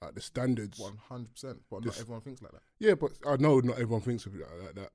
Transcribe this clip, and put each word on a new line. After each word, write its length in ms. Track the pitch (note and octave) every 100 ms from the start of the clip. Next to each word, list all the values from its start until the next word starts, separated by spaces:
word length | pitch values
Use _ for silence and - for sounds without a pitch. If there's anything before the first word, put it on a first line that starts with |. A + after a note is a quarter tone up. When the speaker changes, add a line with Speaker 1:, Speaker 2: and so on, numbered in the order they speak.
Speaker 1:
Like, 120 | D#2+
the 60 | -
standards 580 | - B2 B2+ A#2 G#2 F2+
Speaker 2:
One 180 | G#2 G#2
hundred 340 | - B2 A#2
percent, 300 | - C3+ G#2 -
but 120 | G#2
Speaker 1:
This 120 | A#2 A#2
Speaker 2:
not 40 |
everyone 200 | A2+ A#2
thinks 200 | C#3 B2+
like 100 | -
that. 100 | - _ -
Speaker 1:
Yeah, 160 | G#3+
but 180 | E3 D3 - D3
I 100 | C3+
know 240 | D3 C3+
not 160 | B2 B2
everyone 240 | A#2 A2+
thinks 240 | B2 A#2 -
of 80 |
it 60 | G2
like, 220 | - E2+
like 120 | F#2
that, 180 | F#2+ G2